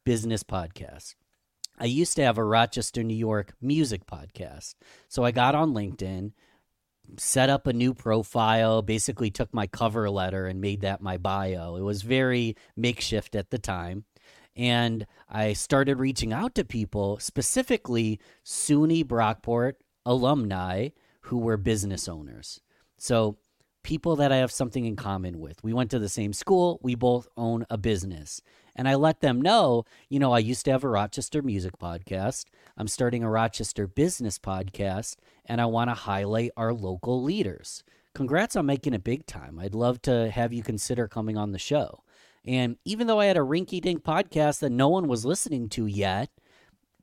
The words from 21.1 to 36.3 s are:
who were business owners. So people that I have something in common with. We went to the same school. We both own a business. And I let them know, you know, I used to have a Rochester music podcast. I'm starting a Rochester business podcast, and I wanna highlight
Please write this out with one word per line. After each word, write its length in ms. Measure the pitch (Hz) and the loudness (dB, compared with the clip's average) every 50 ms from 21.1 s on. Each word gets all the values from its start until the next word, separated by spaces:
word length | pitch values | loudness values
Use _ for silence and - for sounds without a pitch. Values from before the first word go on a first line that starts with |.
| _ _ | _ _
who 180 | - - 123 120 | -8 -6 -4 -2
were 180 | 113 117 110 | 0 0 0
business 520 | 104 98 120 110 104 104 101 95 87 - 92 | 0 2 0 0 0 0 -4 -4 -6 -6 -8
owners. 520 | 82 78 76 67 55 53 - - - - _ _ _ _ _ _ _ | -10 -10 -12 -14 -16 -16 -16 -18 -18 -18 _ _ _ _ _ _ _
So 420 | - - - 123 113 110 107 104 - _ _ _ _ _ _ _ _ - | -8 -2 0 2 2 2 2 -2 -6 _ _ _ _ _ _ _ _ -8
people 320 | - 156 151 - 170 156 | -6 -4 -2 0 0 2
that 160 | 143 143 135 | 4 4 4
I 40 | 135 131 | 4 4
have 120 | 127 120 | 2 2
something 340 | - - 135 120 - 131 120 | 0 -2 -4 -2 -2 -2 -2
in 120 | 113 104 | -2 -4
common 420 | - - 101 98 95 92 90 87 80 | -4 -4 -4 -4 -2 -4 -6 -6 -8
with. 240 | 80 71 78 - | -10 -12 -12 -8
We 100 | - 113 | -6 -2
went 200 | 113 123 127 113 | 0 0 0 0
to 80 | - 120 | 0 -2
the 80 | 104 95 | -2 -2
same 240 | - 117 104 101 | -2 -2 -2 -2
school. 480 | 101 - - - 190 180 175 175 165 - | -4 -2 0 4 4 4 4 4 2 0
We 140 | - 127 120 | -2 -2 0
both 320 | 117 123 123 123 120 117 - - | 2 4 4 4 2 0 -6 -8
own 280 | 117 117 117 117 113 117 - | -4 -2 0 0 -2 -2 -4
a 80 | 117 107 | -4 -2
business. 640 | 101 113 107 92 90 95 90 78 76 - - - - _ _ _ _ _ _ | 0 0 0 0 -2 -6 -10 -10 -12 -14 -16 -16 -18 _ _ _ _ _ _
And 140 | - 127 135 | -2 0 2
I 60 | 139 | 2
let 240 | 135 151 160 156 - | 4 4 4 2 4
them 200 | - 139 123 123 | 2 2 4 4
know, 440 | 139 185 226 233 180 135 120 117 117 _ - - _ - | 4 6 6 6 6 6 4 2 0 _ -10 -20 _ -4
you 100 | 139 139 | 0 2
know, 140 | 143 131 | 4 4
I 60 | 120 120 | 6 4
used 240 | 110 113 127 - - | 4 2 0 0 2
to 40 | 143 | 2
have 120 | 131 127 135 | 2 2 2
a 40 | 135 | 2
Rochester 540 | 113 101 104 104 - - 123 - - 151 | 2 2 0 0 -4 -8 -8 -4 -2 -2
music 360 | 139 131 107 98 90 92 - - | -2 0 -2 -2 -4 -6 -8 -8
podcast. 640 | 90 87 85 87 92 - 98 92 95 123 - - - _ _ _ _ - _ | -10 -8 -8 -8 -8 -6 -4 -2 -2 -2 -4 -4 -10 _ _ _ _ -16 _
I'm 100 | - 107 | -8 -6
starting 380 | 107 - - 127 120 120 117 117 | -4 -2 0 0 0 0 0 0
a 60 | 110 | 0
Rochester 560 | 110 110 113 110 - - 110 - - - 101 95 | 2 2 2 0 -2 -4 -8 -6 -4 -4 -4 -2
business 500 | - 135 147 180 175 - 120 107 - - | 0 2 2 2 0 -2 -4 -4 -6 -6
podcast, 800 | - 98 95 92 95 95 - - 101 98 92 101 113 - - - _ _ _ _ _ | -6 -4 -4 -4 -4 -6 -6 -4 -2 -2 -2 -4 -6 -8 -12 -14 _ _ _ _ _
and 140 | - 117 120 | -4 -2 0
I 60 | 120 | 0
wanna 280 | 117 113 113 120 120 117 | 2 2 0 0 0 -2
highlight 580 | - - 104 98 98 101 101 | -4 -4 -4 -2 -2 0 0